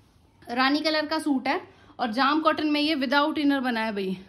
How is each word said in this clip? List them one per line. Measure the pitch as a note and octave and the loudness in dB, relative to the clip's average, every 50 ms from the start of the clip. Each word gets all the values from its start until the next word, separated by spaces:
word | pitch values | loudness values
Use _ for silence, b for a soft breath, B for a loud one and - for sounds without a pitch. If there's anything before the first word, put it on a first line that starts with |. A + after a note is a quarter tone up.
| _ _ _ _ _ _ _ _ | _ _ _ _ _ _ _ _
रानी | - - A#3+ B3+ C4 C4+ D4 D4+ | -12 -6 -2 2 2 2 2 2
कलर | D4+ D#4+ D#4 D#4 D4+ | 2 0 0 0 0
का | D4+ D#4+ D#4+ | -2 -2 -2
सूट | D#4 D4+ C4+ B3 - C4+ | 0 0 0 0 0 -2
है | D#4 - - - B B B B B B | -2 -4 -4 -10 B B B B B B
और | B3 A#3 | -6 -4
जाम | G#3 C4 C4 C#4 D4+ D#4+ | 0 0 2 2 2 2
cotton | D#4 D#4 D#4 D#4 D#4 | 2 2 0 0 -2
में | D4+ D4 D4 | -2 0 0
ये | D4 D4+ D#4+ | 0 0 0
without | C4+ C4+ A#3+ C#4+ C#4+ D4 D#4 D4 D#4+ | -2 0 2 2 2 2 2 0 0
inner | D4 C#4+ C#4 C4+ | 0 2 2 0
बना | B3 B3+ A#3 A3 | 0 -2 -2 -2
है | A3 A3 G#3 | -2 -4 -4
भाई। | G3+ G3 F#3+ F#3 - - | -4 -4 -4 -6 -8 -10